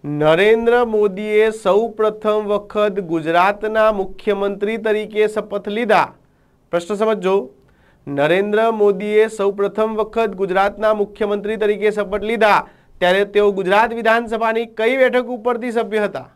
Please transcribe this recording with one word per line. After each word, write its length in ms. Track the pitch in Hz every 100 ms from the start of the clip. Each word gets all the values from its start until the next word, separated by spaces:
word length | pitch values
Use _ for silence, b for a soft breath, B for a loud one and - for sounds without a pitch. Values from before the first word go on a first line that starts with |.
નરેન્દ્ર 680 | 147 147 151 165 208 226 233 240 240
મોદીએ 580 | 214 208 185 214 214 220 220
સૌ 240 | 185 196 226 220
પ્રથમ 420 | 214 214 214 214 208
વખત 440 | 202 202 214 208 196 180
ગુજરાતના 760 | 165 156 170 190 208 214 220 220 208
મુખ્યમંત્રી 760 | 190 - - 196 202 196 208 226
તરીકે 440 | 220 214 214 208 214
શપથ 400 | 214 214 202 202 208
લીધા. 320 | 233 190 143 - _ _ _ _ _
પ્રશ્ન 260 | 175 170 202
સમજજો. 340 | 220 214 185 196 254 _ b b b b -
નરેન્દ્ર 540 | 143 151 180 208 208 226 226
મોદીએ 440 | 208 190 208 214 220 220
સૌ 120 | 202
પ્રથમ 440 | 202 202 196 220 214
વખત 360 | 214 226 220 190
ગુજરાતના 520 | 196 185 202 202 214
મુખ્યમંત્રી 640 | 214 202 - 208 208 202 220
તરીકે 260 | 208 208 214
શપથ 380 | 208 190 202 208
લીધા 300 | 226 214 175 B B B -
ત્યારે 240 | 180 190 202
તેઓ 140 | 208 208
ગુજરાત 380 | 196 185 202 226
વિધાનસભાની 720 | 233 226 226 233 226 226 226 226 226
કઈ 160 | 226 262
બેઠક 320 | 254 247 240
ઉપરથી 380 | 247 233 233 247
સભ્ય 340 | 226 214 214 208
હતા? 220 | 139 -